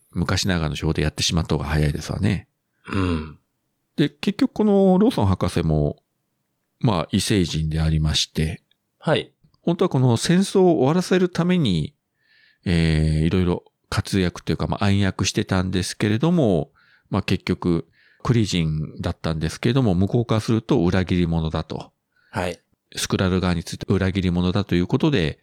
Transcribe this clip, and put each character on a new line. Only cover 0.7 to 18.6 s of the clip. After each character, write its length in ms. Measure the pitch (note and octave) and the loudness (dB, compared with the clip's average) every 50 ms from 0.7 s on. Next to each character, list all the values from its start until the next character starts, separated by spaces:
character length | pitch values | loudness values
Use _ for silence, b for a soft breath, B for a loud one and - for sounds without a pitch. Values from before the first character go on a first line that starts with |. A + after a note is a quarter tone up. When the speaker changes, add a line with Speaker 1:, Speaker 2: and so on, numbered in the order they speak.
| D2 | -4
Speaker 1:
手 100 | - - | -4 -2
法 80 | D#2 D#2 | -2 0
で 100 | D#2 D2+ | 0 -2
や 60 | D2+ | -2
っ 40 | - | -2
て 80 | - | -2
し 140 | - - F2+ | -2 -2 0
ま 80 | D#2+ D#2 | -2 0
っ 20 | |
た 100 | - E2 | 0 -2
方 40 | D2+ | -2
が 80 | C#2+ | -2
早 200 | C#2 D2+ D2+ D2+ | -2 0 0 0
い 60 | D2 C#2+ | 0 -2
で 80 | - | -4
す 100 | - - | -6 -8
わ 80 | - - | -6 -2
ね。 280 | F#2+ A2+ F2 F2 - _ _ _ _ _ _ _ _ | -2 -2 -2 -2 -6 _ _ _ _ _ _ _ _
Speaker 2:
う 120 | - - G2 | -6 -4 -2
ん。 380 | F#2 F2+ E2+ D#2 D#2 D2+ C#2+ - _ _ _ _ _ _ _ _ _ _ _ | -2 0 -2 -4 -6 -10 -16 -20 _ _ _ _ _ _ _ _ _ _ _
Speaker 1:
で、 120 | - D3 C#3+ | -2 -2 -2
結 280 | - _ - G#3+ G3 - | -2 _ -4 -4 -2 0
局 120 | C4+ - | -2 -2
こ 120 | - - G#3+ | 0 0 2
の 340 | G#3 G3 G3 G3 F#3+ F#3 | 2 4 4 4 4 4
ロ 120 | F3+ G#3 B3+ | 4 4 2
ー 20 | |
ソ 100 | - - | 2 2
ン 60 | G#2+ | 2
博 200 | G2 F#2 - - F2 | 2 2 0 -2 -2
士 120 | - F2 | 0 0
も、 400 | E2 D#2+ D#2 D2+ D2 D2 - - _ _ _ _ _ _ _ _ _ _ _ _ _ _ _ _ | 0 2 2 2 0 -2 -4 -6 _ _ _ _ _ _ _ _ _ _ _ _ _ _ _ _
ま 220 | - B2 G2 D#2+ | 0 0 0 0
あ 60 | - - | -2 -2
異 80 | - F#2+ | -2 -2
星 260 | - - A2+ G2 F2 | 0 2 2 2 0
人 240 | D2 - D#2 D#2 D#2 | 0 -2 -4 -4 -2
で 120 | D#2 D#2+ | -2 -2
あ 60 | D#2+ | 0
り 120 | D#2+ D#2+ D#2 | 0 2 2
ま 160 | D#2 D2+ C#2+ | 2 0 0
し 100 | - - | -2 -4
て、 380 | - - D#2+ D#2+ D#2+ - - _ _ _ _ _ _ _ | -4 -4 -4 -4 -4 -4 -8 _ _ _ _ _ _ _
Speaker 2:
は 180 | _ - E3+ C#3+ | _ -2 -2 -2
い。 160 | F#2 - - _ _ _ _ _ _ | -2 -2 -6 _ _ _ _ _ _
Speaker 1:
本 160 | _ E3+ E3+ | _ -4 0
当 80 | - F#3+ | 0 0
は 40 | F3 | 0
こ 100 | - C3 | 2 2
の 180 | C3 B2+ A2+ | 2 2 2
戦 220 | - - - E3+ F#3 | 2 2 2 2 2
争 220 | G3 - - G3 | 2 2 2 4
を 160 | F#3 F3+ D#3 | 4 4 4
終 100 | - B2+ | 4 2
わ 60 | C3+ E3 | 2 2
ら 80 | F#3 | 0
せ 160 | F3 - G3 | 0 0 2
る 120 | F3+ F#3 F3 | 2 2 0
た 160 | - E3 E3+ | 0 0 0
め 120 | F3+ F3+ | 2 2
に、 360 | F3+ C#3+ G#2 F2 D#2 D2 - - _ _ b b b b b b b b b b b - | 2 2 2 0 0 -2 -4 -8 _ _ b b b b b b b b b b b -4
え 560 | G2 E2+ E2 E2 D#2+ D#2 D#2 D#2 D#2 D#2 D#2 D#2+ | 0 0 2 2 2 2 2 2 2 2 2 2
ー、 20 | |
い 40 | E2+ | 2
ろ 100 | F2+ F#2 | 2 2
い 40 | F2+ | 2
ろ 180 | F2 F2 - - _ _ _ _ _ | 0 -2 -2 -6 _ _ _ _ _
活 300 | - G#2 - - G#2 G2 | -6 -6 -4 -2 -2 0
躍 240 | F2+ E2+ - - - | 0 -2 -4 -6 -6
と 80 | - | -6
い 20 | D#2+ | -4
う 40 | |
か、 100 | - D#2+ | -4 -2
ま 100 | D#2 - | -4 -2
あ、 80 | - G2+ | 0 0
暗 140 | G2+ G2 G2+ | 2 2 2
躍 260 | G2+ F#2 - - G2+ | 2 0 0 -2 -4
し 80 | - - | -2 -2
て 120 | A2+ G#2 | -4 -2
た 160 | - G2 F#2 | 0 -2 -2
ん 100 | F#2 F#2 | 0 -2
で 120 | F#2+ F2+ F2 | -2 -2 -4
す 140 | - - | -4 -4
け 120 | - A2 G#2 | -2 -2 0
れ 100 | G#2+ A2+ | 0 0
ど 120 | D3 E3+ | 0 2
も、 400 | F3+ E3+ C3 G#2 F2+ D2+ - b b b b b b b b _ | 2 2 2 2 2 0 -2 b b b b b b b b _
ま 100 | - F#2+ | -4 -2
あ、 20 | - | 0
結 200 | - F#2+ - - | 0 -2 -2 -2
局、 440 | - F2+ - - F2+ E2+ E2 - b b b b b b b - | -4 -4 -2 0 0 0 0 -2 b b b b b b b -2
ク 100 | - A#2 | 0 2
リ 120 | A#2+ G#2 | 2 0
人 500 | - F#2 F2 | 0 0 0